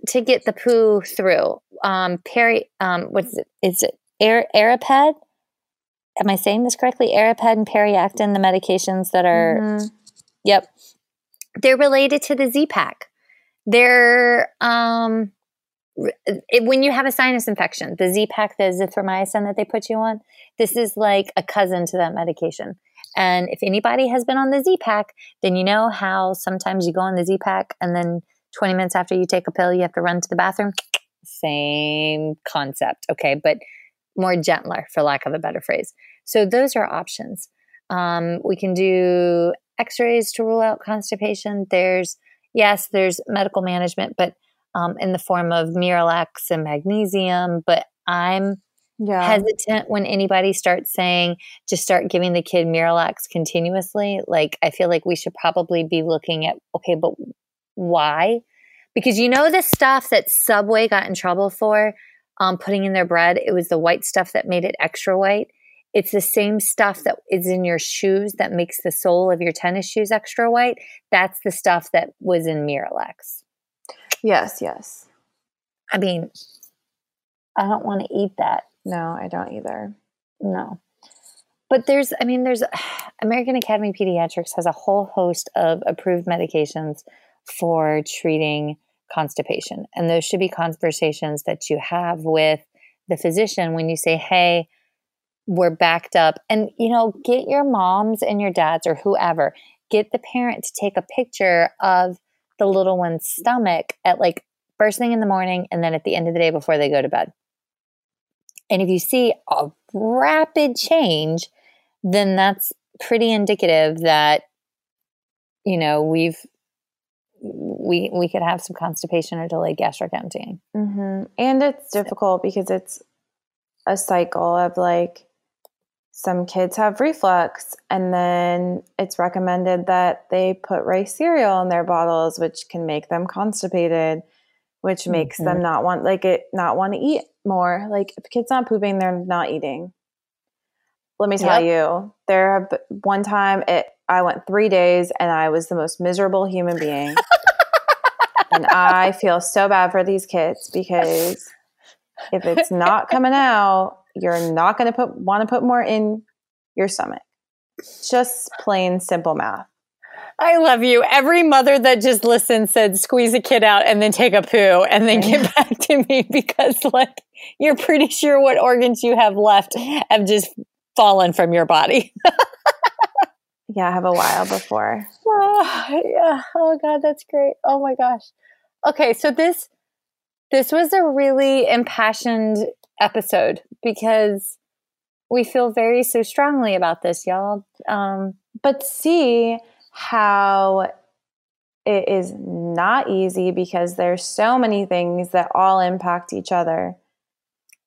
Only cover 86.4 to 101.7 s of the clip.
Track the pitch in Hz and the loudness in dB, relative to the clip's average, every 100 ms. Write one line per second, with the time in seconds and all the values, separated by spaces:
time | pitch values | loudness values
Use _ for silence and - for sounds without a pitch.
86.4 | 175 160 147 156 156 151 _ _ _ _ | -2 -2 -4 -4 -8 -10 _ _ _ _
87.4 | - - 170 165 156 151 151 - 170 156 | -20 -6 -2 0 0 -2 -4 -6 -2 -2
88.4 | 151 151 151 151 _ _ _ 160 147 - | -2 -2 -6 -8 _ _ _ -6 -6 -6
89.4 | - - - - 208 - 170 165 - 185 | -6 -8 -8 -14 -12 -6 -2 -2 -2 -2
90.4 | 185 - 165 160 165 - 156 147 156 147 | -4 -4 -6 -4 -4 -2 -4 -2 -6 -6
91.4 | - 160 - 147 - 175 175 170 160 160 | -6 -8 -4 -6 -4 -4 -4 -4 -2 2
92.4 | 156 151 _ _ _ _ - 170 175 175 | 2 0 _ _ _ _ -6 -2 0 0
93.4 | 208 - 170 165 160 165 170 160 - 185 | -2 -2 -2 -2 -4 -2 0 -2 0 2
94.4 | 175 170 165 _ _ _ _ _ _ _ | 4 2 -2 _ _ _ _ _ _ _
95.4 | - 175 175 160 170 170 - 180 160 - | -4 0 0 2 2 0 0 4 4 2
96.4 | - 214 214 - 226 240 226 - - 254 | -2 -2 -2 -4 0 2 0 -2 -2 -2
97.4 | - 285 285 220 180 190 214 220 - 202 | 0 0 2 2 2 2 0 -2 -2 -2
98.4 | 202 175 156 160 170 151 202 196 170 160 | -2 0 0 0 -2 -2 0 0 0 0
99.4 | 143 - _ _ _ 214 208 240 - 254 | -2 -4 _ _ _ -2 -2 -6 -6 -6
100.4 | 240 - - - 202 185 - - 240 - | -4 -6 -10 -6 -4 -4 -6 -6 -6 -2
101.4 | 190 170 170 | 2 2 2